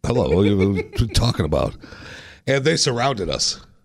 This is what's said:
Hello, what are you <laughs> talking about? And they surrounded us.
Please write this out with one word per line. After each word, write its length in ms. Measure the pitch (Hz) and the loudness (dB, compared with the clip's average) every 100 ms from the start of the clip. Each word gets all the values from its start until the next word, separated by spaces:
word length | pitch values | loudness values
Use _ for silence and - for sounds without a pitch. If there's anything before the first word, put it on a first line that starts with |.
| - | 0
Hello, 240 | 120 65 | 0 2
what 120 | 82 101 | 4 4
are 20 | |
you 340 | 101 98 95 - 98 113 | 4 2 0 -4 -2 0
<laughs> 60 | |
talking 300 | - 117 - | 2 2 0
about? 320 | 78 73 - - - - - - - - - | 0 0 -2 -6 -18 -20 -18 -20 -20 -12 -2
And 180 | 139 | 0
they 140 | 135 165 | 2 0
surrounded 500 | 147 120 131 120 85 | 0 0 -2 -2 -4
us. 320 | 65 - - - _ | -2 -4 -6 -14 _